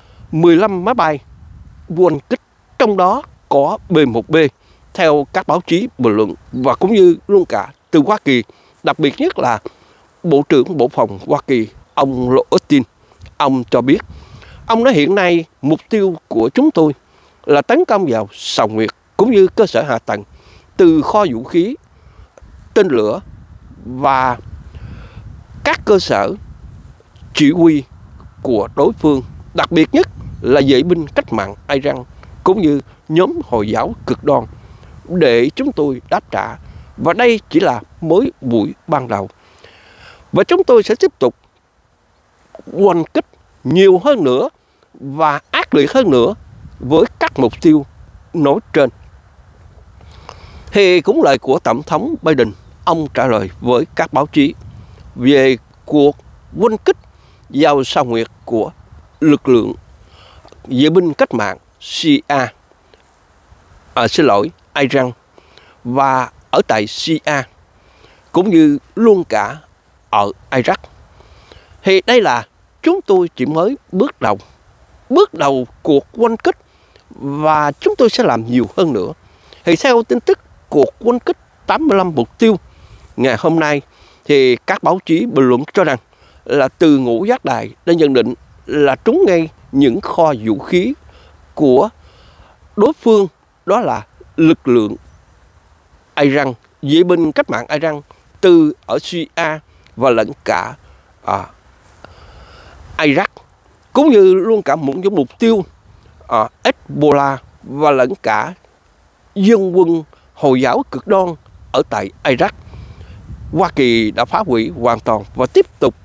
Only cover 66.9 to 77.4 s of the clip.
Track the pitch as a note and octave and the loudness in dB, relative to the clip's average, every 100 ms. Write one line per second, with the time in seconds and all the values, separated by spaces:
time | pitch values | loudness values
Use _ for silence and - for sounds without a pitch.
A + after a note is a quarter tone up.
66.9 | - - D#3+ - C#3+ B2 _ _ _ _ | -8 -6 -4 -2 -4 -6 _ _ _ _
67.9 | _ _ _ _ E3 G3 E3 D#3 C#3+ _ | _ _ _ _ -2 2 4 4 2 _
68.9 | - A#3 G3 D#3+ G#2+ G#2 D3+ _ _ _ | 0 2 2 0 -4 -4 -8 _ _ _
69.9 | _ - G#2+ G2+ - - C3 A#2+ F#3+ - | _ -4 -2 -2 -6 -6 -4 -2 -4 -8
70.9 | - - _ _ - _ - _ _ G3 | -20 -20 _ _ -20 _ -20 _ _ 0
71.9 | F#3+ - B3 F3 A#2+ A2 _ _ _ D#4+ | 0 2 2 2 -2 -6 _ _ _ -2
72.9 | F#4 - F#3+ E3+ - B2+ D#3+ F#3+ C#4 _ | -2 0 0 0 -4 -4 -2 -2 -4 _
73.9 | F#3 C#4 - B2+ G2+ - _ _ _ _ | -2 -2 -2 -4 -4 -8 _ _ _ _
74.9 | _ - C#4 G4+ - C#3+ C#3 B2 _ - | _ -2 2 2 0 -2 -2 -6 _ 0
75.9 | C#3 - - A3+ A3+ F4 - _ _ _ | 0 0 -2 -2 0 -4 -4 _ _ _
76.9 | _ _ - C#3 C#3+ | _ _ -14 -10 -2